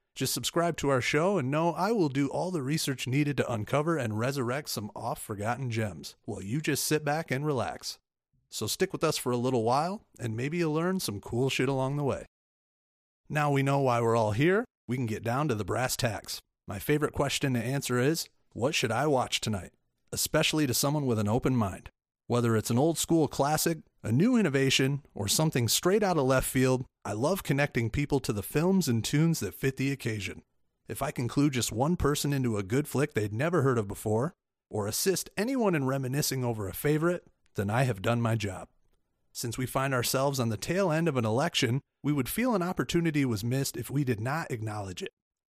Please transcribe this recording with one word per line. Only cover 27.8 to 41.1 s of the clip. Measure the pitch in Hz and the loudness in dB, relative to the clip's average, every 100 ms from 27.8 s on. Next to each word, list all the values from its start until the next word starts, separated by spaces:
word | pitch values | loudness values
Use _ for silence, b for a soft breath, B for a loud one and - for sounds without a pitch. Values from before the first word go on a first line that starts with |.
| 113 | -2
people | 143 143 139 | -2 0 0
to | - | 0
the | 104 | -4
films | - 147 175 190 147 | -2 0 2 2 4
and | 117 | 2
tunes | - 143 165 160 | 2 4 4 2
that | 98 - | -4 -2
fit | 135 131 | -4 0
the | 135 | -2
occasion. | 135 117 107 95 85 _ _ _ _ - | -2 -4 -4 -6 -10 _ _ _ _ -12
If | - | -6
I | 127 | -4
can | - 120 | -2 -2
clue | 143 147 | 2 2
just | 127 - | 2 -2
one | 107 143 180 | 0 0 2
person | 139 147 143 | 2 0 0
into | 139 123 104 | 0 0 -2
a | |
good | 95 131 151 | 0 -2 0
flick | 123 147 | 0 0
they'd | 107 104 | -2 -2
never | 110 165 175 | -2 0 2
heard | 135 120 | 2 2
of | 101 | -2
before, | - 110 110 156 - _ _ _ | -6 -2 0 -2 -6 _ _ _
or | 107 101 | -4 -2
assist | - 190 175 - - | 0 0 0 -4 -4
anyone | 226 262 208 | -2 0 2
in | 160 131 | 2 0
reminiscing | 135 127 143 - 135 | -2 -2 -2 -2 0
over | 123 110 95 | -2 -2 -6
a | |
favorite, | - 147 151 170 180 - _ _ - | -2 0 2 2 -2 -6 _ _ -4
then | 101 | 0
I | 117 | 2
have | 131 98 | 2 0
done | 113 120 | 0 2
my | 117 113 | 2 0
job. | 101 87 - _ _ _ _ _ _ | -2 -8 -14 _ _ _ _ _ _
Since | - 120 120 | -8 -6 -4
we | 127 | -2
find | 135 139 | 0 0
ourselves | 123 117 131 139 135 | 0 0 2 0 0
on | 117 | -2
the | 107 | -2
tail | - 180 185 | -2 0 2
end | 156 | 2
of | 165 | 2